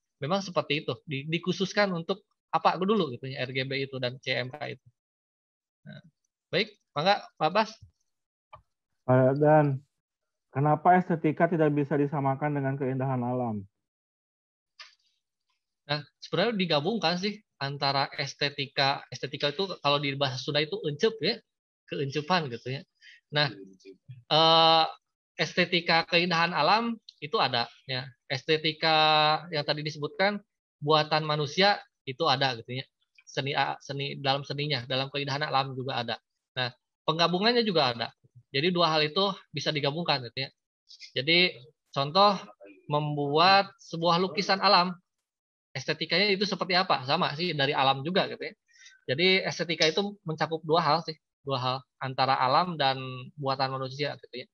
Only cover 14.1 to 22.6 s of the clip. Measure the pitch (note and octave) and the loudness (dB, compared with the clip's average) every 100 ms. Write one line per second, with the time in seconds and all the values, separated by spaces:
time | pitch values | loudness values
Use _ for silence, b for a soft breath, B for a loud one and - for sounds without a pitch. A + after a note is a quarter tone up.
14.1 | _ _ _ _ _ _ - - _ _ | _ _ _ _ _ _ -20 -20 _ _
15.1 | _ _ _ _ _ _ _ - D3 C3 | _ _ _ _ _ _ _ -6 -6 -6
16.1 | _ - D#3+ A3 G#3+ F3+ D3+ D3+ A3+ E3 | _ -6 -2 0 0 0 0 0 0 0
17.1 | F3+ G#3 G#3 _ _ C#3 C#3+ C#3 C#3 C#3 | -2 -4 -8 _ _ -8 -2 -2 0 -2
18.1 | - C#3 - C#3+ C#3+ C3+ - C3+ C#3+ - | -4 -8 -4 -6 -4 -6 0 0 0 -8
19.1 | - C3+ C#3 D3 D3 G3 - C#3+ C#3+ D3 | -12 -10 -4 -4 -2 -6 -2 0 0 0
20.1 | C3+ C#3 B2+ - C#3+ D3+ G3 D#3+ C#3+ A3+ | -2 -4 -4 -4 -2 -2 -4 -6 0 -2
21.1 | A3 D#3+ - - _ _ _ _ E3 C#3 | 0 -4 -4 -10 _ _ _ _ -6 -4
22.1 | D3 D3 F#3 C#3+ A#2 | -4 0 0 -2 -8